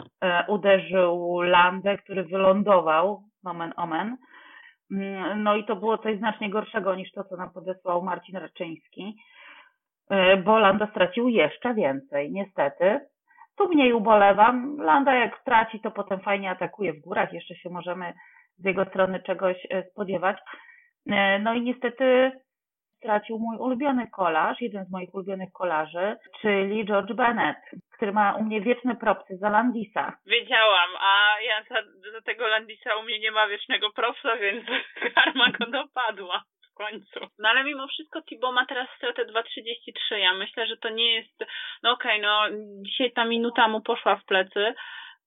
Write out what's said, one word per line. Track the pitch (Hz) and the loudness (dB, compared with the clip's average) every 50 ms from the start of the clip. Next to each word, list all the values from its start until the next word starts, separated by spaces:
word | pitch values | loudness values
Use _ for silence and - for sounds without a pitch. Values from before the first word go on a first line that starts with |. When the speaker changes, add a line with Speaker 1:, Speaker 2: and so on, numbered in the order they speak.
| - - _ _ | -18 -18 _ _
Speaker 1:
e, | - 185 175 175 - - | -2 0 0 0 0 0
uderzył | 208 202 165 202 196 190 165 160 180 190 180 175 170 175 175 175 175 175 | -2 2 4 4 4 4 4 2 2 2 4 2 2 0 -2 -2 -2 0
Landę, | 175 175 180 175 175 180 180 190 180 196 202 190 | 2 4 6 6 6 6 2 0 -2 -2 -2 -2
który | - - 196 190 180 | -6 -8 -6 -6 -6
wylądował, | 160 180 190 190 190 190 202 202 208 202 180 160 160 156 160 175 196 208 196 - _ _ _ - | -4 -2 2 4 4 4 4 4 4 4 6 6 4 2 2 2 2 -2 -4 -10 _ _ _ -12
nomen | 185 170 170 170 165 - | -10 -8 -8 -8 -8 -6
omen. | - 175 165 160 165 185 220 247 262 _ _ - - - - - - - - _ _ _ - | -6 -6 -4 -4 -4 -4 -4 -6 -10 _ _ -20 -20 -20 -20 -20 -20 -20 -20 _ _ _ -8
Mm, | 202 196 196 196 196 190 190 175 202 208 | -6 -6 -6 -6 -6 -6 -6 -4 -4 0
no | 208 208 208 | 0 2 2
i | 214 214 | 2 0
to | - 220 | -4 -4
było | 185 196 220 220 214 | -2 0 0 0 0
coś | 220 220 220 190 | 0 -2 -2 -2
znacznie | 226 220 208 - 214 202 | -2 -4 -4 -4 -6 -4
gorszego | 185 214 208 - - 226 185 196 185 | -4 -4 -4 -4 -4 -4 -2 -2 -2
niż | 185 185 - | -2 -6 -10
to, | - 202 196 | -12 -14 -12
co | - - | -12 -12
nam | - 185 - | -12 -12 -12
podesłał | - 185 170 185 185 185 - 185 175 175 | -14 -12 -10 -10 -10 -6 -4 -2 -2 -2
Marcin | 180 185 175 175 175 - 185 | -2 -4 -6 -8 -8 -12 -12
Raczyński, | 185 160 156 _ - 185 165 160 156 _ _ _ - 180 208 220 - _ _ _ - - - - - - _ _ _ _ _ _ _ _ - | -12 -12 -12 _ -10 -10 -10 -10 -14 _ _ _ -14 -14 -14 -14 -16 _ _ _ -20 -20 -20 -20 -20 -20 _ _ _ _ _ _ _ _ -2
e, | 196 196 185 185 190 | 2 4 6 6 6
bo | 196 175 190 220 220 | 6 6 4 6 6
Landa | 214 196 196 208 214 | 6 6 6 4 0
stracił | 208 - 208 185 175 - 240 240 254 | -2 0 0 0 2 2 0 0 2
jeszcze | 233 202 156 147 - - - 247 247 | 4 4 4 2 0 -4 -4 -4 0
więcej, | 214 175 139 135 139 143 _ 147 143 143 147 | 0 0 0 0 -2 -6 _ -4 -4 -4 -4
niestety. | 175 190 196 190 _ - 147 139 - - 170 190 220 285 - - _ _ _ _ _ _ - - _ | -6 -8 -8 -6 _ -2 -2 -2 0 2 2 2 2 0 -2 -10 _ _ _ _ _ _ -20 -8 _
Tu | - 403 359 | 0 0 4
mniej | 349 294 269 247 | 4 4 6 4
ubolewam. | 240 233 202 226 220 208 202 202 196 190 214 233 247 247 247 285 294 | 4 4 4 6 6 8 8 8 8 8 6 6 6 2 -2 -6 -6
Landa | 294 302 320 311 277 269 277 262 | -2 2 4 4 6 6 4 4
jak | 247 233 202 - - _ | 4 2 0 -4 -6 _
traci, | - 240 226 226 226 - 214 | 2 2 2 2 2 -2 -8
to | - 214 | -8 -6
potem | 202 202 202 202 202 190 | -6 -6 -6 -4 -6 -4
fajnie | 190 208 202 202 196 190 | -2 -2 -2 -2 -2 -4
atakuje | 185 185 180 165 - - 202 175 | -6 -6 -6 -8 -6 -4 -4 -4
w | 151 151 | -6 -6
górach. | 147 170 175 226 190 185 | -10 -6 -4 -2 -2 -4
Jeszcze | 180 170 - - 175 | -6 -12 -16 -16 -18
się | 170 - 180 | -16 -14 -12
możemy | 175 180 165 180 175 185 180 175 - - - _ _ _ _ _ _ _ | -12 -10 -8 -8 -8 -8 -8 -10 -12 -14 -20 _ _ _ _ _ _ _
z | 180 | -4
jego | 190 180 196 190 | -2 0 0 -2
strony | 190 - 196 190 185 190 180 | -2 0 0 0 0 0 -2
czegoś, | 180 - 190 175 190 185 180 180 - - | -4 -6 -4 -2 -2 -2 -2 -4 -6 -6
e, | - 190 180 - | -6 -6 -6 -8
spodziewać. | _ - 208 185 196 175 - - - - - - - - - - - _ _ _ _ _ _ - | _ -8 -6 -4 -4 -2 0 -2 -2 -4 -8 -18 -20 -20 -20 -20 -20 _ _ _ _ _ _ -2
E, | 202 202 196 196 196 202 | 0 2 2 2 2 2
no | 208 226 233 | 0 0 -2
i | 240 | -2
niestety | 240 247 247 247 - 240 240 - 262 254 254 254 262 262 262 - _ _ _ _ _ _ _ _ _ _ _ _ | -2 -4 -4 -4 -4 -6 -2 0 2 4 6 6 4 2 0 -4 _ _ _ _ _ _ _ _ _ _ _ _
stracił | - 233 208 208 214 - 226 220 | -4 -2 -2 0 -2 -4 -6 -6
mój | 226 226 226 | -6 -6 -6
ulubiony | 208 - 254 254 233 294 285 269 247 226 220 | -4 -4 -2 -2 0 0 0 0 0 -2 -4
kolarz, | - - 190 170 160 156 165 214 254 - | -4 -2 0 2 2 2 2 0 -2 -4
jeden | 247 233 196 202 190 | -6 -6 -6 -8 -10
z | 180 | -8
moich | 185 185 180 180 - | -10 -10 -10 -10 -10
ulubionych | 196 185 190 196 190 190 185 | -10 -8 -8 -8 -8 -8 -10
kolarzy, | - - - 175 165 156 156 151 160 170 185 208 233 - - _ - - | -8 -6 -4 -2 0 -2 -2 -4 -4 -4 -4 -4 -4 -6 -12 _ -10 -4
czyli | - 214 202 196 190 196 208 220 226 | -2 0 2 2 0 0 -2 -4 -2
George | 190 214 196 196 202 | 0 0 0 0 -2
Bennett, | 226 196 247 233 233 233 190 151 139 - - - - 185 - _ _ | -2 0 0 0 0 0 -2 -2 -4 -6 -12 -20 -20 -20 -20 _ _
który | - 233 202 | -6 -4 -2
ma | 196 214 208 202 - | 0 2 2 2 2
u | - 220 | 0 -2
mnie | 214 214 214 | -2 -2 -2
wieczne | 190 233 247 247 - 254 226 | 0 0 -2 0 -2 -4 -4
propsy | - - 220 190 190 - - 196 | 0 0 0 0 0 -4 -10 -8
za | 180 196 208 | -4 -2 0
Landisa. | 208 214 233 247 208 233 208 - - 160 143 - - - _ | 2 2 2 0 -2 -4 -6 -6 -6 -6 -6 -6 -8 -12 _
Speaker 2:
Wiedziałam, | 185 214 240 220 202 254 226 220 220 196 185 175 180 180 - | 0 0 0 2 2 4 4 6 6 6 4 4 2 0 0
a | - 196 196 202 208 208 214 208 | 2 4 4 6 6 4 4 2
ja | 220 233 220 214 | 0 -2 -2 -4
za, | 220 - 247 226 214 208 _ 190 185 208 | -4 -4 -6 -6 -6 -6 _ _ -20 -18
za | 214 226 | -18 -10
tego | 220 - 214 220 240 220 | -8 -8 -6 -2 -2 0
Landisa | 214 220 226 214 220 - - - 214 | 0 0 -2 -6 -14 -10 -6 -4 -4
u | 220 | -4
mnie | 220 226 226 214 | -4 -6 -6 -4
nie | 214 220 | -4 -2
ma | 214 214 214 202 | 0 2 0 0
wiecznego | 202 202 - - 247 196 208 208 | -2 -6 -4 -4 -2 -2 -2 -4
propsa, | - - 240 240 269 - - 269 226 | -2 -2 -2 -2 -4 -4 -4 -4 -2
więc | 247 202 196 202 240 - - 247 254 - - | -2 -2 -2 -4 -4 -6 -6 -6 -6 -6 -8
<laughs> | - - - 240 - | -10 -8 -8 -2 0
karma | 233 254 302 294 262 240 254 | 2 2 2 2 2 2 2
go | 240 - 233 | 2 -2 -6
dopadła | 233 254 262 294 285 - 262 247 220 214 185 196 180 180 202 - _ _ _ _ _ | -6 -6 -6 -8 -6 -6 -4 -4 -4 -6 -8 -8 -8 -8 -8 -8 _ _ _ _ _
w | _ | _
końcu. | - 208 214 214 202 202 _ - - - 190 _ - | -12 -10 -10 -10 -12 -16 _ -16 -14 -14 -16 _ -4
No | 208 220 | 0 0
ale | 233 254 269 | 2 2 0
mimo | 285 302 269 269 269 | -2 -6 -8 -10 -10
wszystko | - - 311 - - 330 | -10 -12 -12 -12 -14 -14
Thibaut | 320 - 262 226 226 254 254 | -14 -14 -10 -6 -6 -2 0
ma | 247 254 | -2 -2
teraz | - 277 247 262 - - | -2 -4 -8 -8 -10 -10
stratę | - - 240 247 - 240 | -8 -6 -6 -4 -4 -6
dwa | 214 214 226 | -6 -6 -6
trzydzieści | 220 - - - 214 226 233 - _ - | -6 -6 -10 -12 -10 -10 -12 -12 _ -14
trzy. | 226 - - - 226 208 | -10 -8 -6 -6 -2 0
Ja | 190 185 185 | 2 2 2
myślę, | 190 196 214 - - 226 | 0 -4 -8 -6 -6 -6
że | 220 226 | -6 -6
to | 214 - 226 | -6 -8 -6
nie | 220 226 233 233 226 | -2 0 0 0 0
jest, | 226 226 - _ - 220 - - - - - - - | -2 -4 -8 _ -12 -12 -10 -10 -12 -12 -12 -12 -4
no | - 226 | 0 0
okej, | 247 - - 247 214 214 | 0 0 0 -2 -2 0
no | 208 208 208 214 214 202 208 208 214 208 202 196 196 | 2 2 2 2 0 0 -2 -6 -12 -14 -16 -16 -14
dzisiaj | 196 - - 262 240 | -8 -4 -2 -2 0
ta | 247 247 233 | 0 0 0
minuta | 233 233 233 233 240 233 262 233 220 | 0 0 0 -2 0 2 2 2 4
mu | 220 214 | 2 0
poszła | 214 - 233 - - 214 196 | -2 -4 -4 0 0 0 0
w | 196 - | 0 0
plecy, | - 202 185 190 190 - 208 202 220 262 - - - - - - - - _ _ | 0 0 0 0 0 -2 -2 -2 -2 -4 -6 -10 -16 -16 -16 -18 -18 -20 _ _